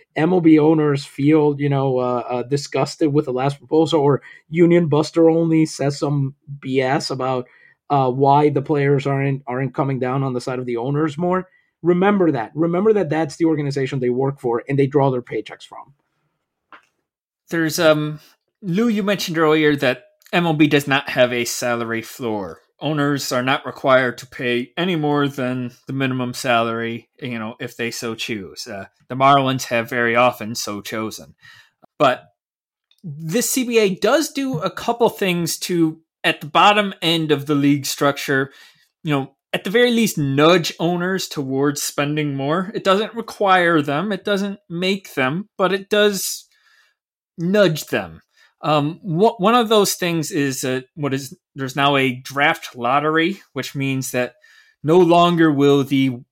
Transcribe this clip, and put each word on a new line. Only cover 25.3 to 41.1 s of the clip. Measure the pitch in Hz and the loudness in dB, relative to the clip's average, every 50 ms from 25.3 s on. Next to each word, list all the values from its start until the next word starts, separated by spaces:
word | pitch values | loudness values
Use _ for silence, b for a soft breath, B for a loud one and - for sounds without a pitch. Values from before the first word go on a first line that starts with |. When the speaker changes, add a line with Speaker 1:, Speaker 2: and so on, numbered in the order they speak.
| 139 143 127 123 127 127 127 120 - _ _ | -2 -4 -4 -4 -4 -6 -8 -10 -12 _ _
Speaker 2:
the | - 135 | -8 -6
minimum | 135 135 131 127 127 123 123 120 | -4 -2 -2 -2 -4 -4 -6 -8
salary, | - - 131 120 117 117 117 113 113 113 113 113 113 - _ _ - | -6 -2 0 2 2 2 0 -2 -4 -6 -6 -8 -10 -12 _ _ -14
you | - 123 120 113 | -10 -10 -8 -8
know, | 110 110 120 - | -8 -10 -10 -10
if | 135 120 - | -12 -12 -8
they | - 117 117 | -8 -8 -8
so | - - 127 117 110 | -6 -8 -8 -8 -8
choose. | 107 - - 117 104 92 78 71 - - | -8 -8 -8 -8 -8 -10 -12 -14 -16 -14
Uh, | 123 104 98 98 - _ _ _ - | -14 -12 -14 -14 -16 _ _ _ -10
the | 131 | -4
Marlins | 131 135 135 143 139 135 131 131 127 - | 2 4 6 6 6 4 2 -2 -2 -4
have | - 123 117 113 117 | -4 -2 -4 -2 -2
very | 131 123 120 117 117 | -2 0 0 2 4
often | 120 127 123 - - 110 104 117 | 4 4 2 2 -2 -10 -10 -8
so | - - 110 104 101 | -8 -8 -8 -8 -10
chosen. | 98 - - 110 113 107 - - 73 73 - b b b b b b b b b b _ _ - | -10 -10 -8 -8 -8 -8 -10 -12 -18 -20 -20 b b b b b b b b b b _ _ 0
But | 147 131 127 - - _ _ _ _ _ _ _ _ _ _ _ _ _ _ _ - | 2 2 2 0 -6 _ _ _ _ _ _ _ _ _ _ _ _ _ _ _ -16
this | 170 143 151 165 156 175 247 233 - | -14 -14 -10 -8 -4 -2 -2 -2 -2
C | - 269 247 | -2 -4 -4
B | 240 240 226 | 0 2 2
A | 214 196 190 | 2 2 0
does | - - 208 262 330 294 - - | 0 0 2 2 2 0 -2 -6
do | 277 277 262 262 156 | -6 -6 -4 -6 -4
a | - 175 | -6 -6
couple | - - - - 233 - 240 202 | -8 -6 -4 -4 -2 0 0 0
things | - - 202 185 175 175 170 156 - - | 0 0 -2 -2 0 -2 -2 -4 -6 -6
to, | - - 180 170 165 160 160 - _ _ _ _ - | -6 -4 0 0 0 0 0 -6 _ _ _ _ -2
at | 175 156 - | -2 -2 -2
the | 170 | -6
bottom | 143 - 170 175 202 208 214 202 196 185 - 175 | -2 2 4 4 6 4 4 0 -2 -4 -4 -2
end | 165 170 165 160 151 | -2 0 0 0 0
of | 147 135 135 | 0 -2 0
the | 139 151 | -2 0
league | 139 139 143 147 143 135 | 2 4 2 2 2 0
structure, | - - - 147 143 139 - - - 139 135 139 139 b b b b b b b b b _ - | -6 -4 0 0 0 0 -2 -4 -2 0 0 -2 -2 b b b b b b b b b _ -4
you | 160 147 | -2 -2
know, | 139 135 - _ _ _ - - | -2 -2 -4 _ _ _ -8 -8
at | 175 - | -6 -4
the | 202 | 0
very | 185 240 247 247 233 | 2 4 4 4 4
least, | 226 226 185 - 170 | 2 0 0 0 -2
nudge | 143 135 135 143 151 165 180 185 156 - - - | -2 -2 2 4 6 6 6 4 2 -2 -6 -4
owners | 170 170 175 175 175 185 | -4 -2 -2 -2 -4 -4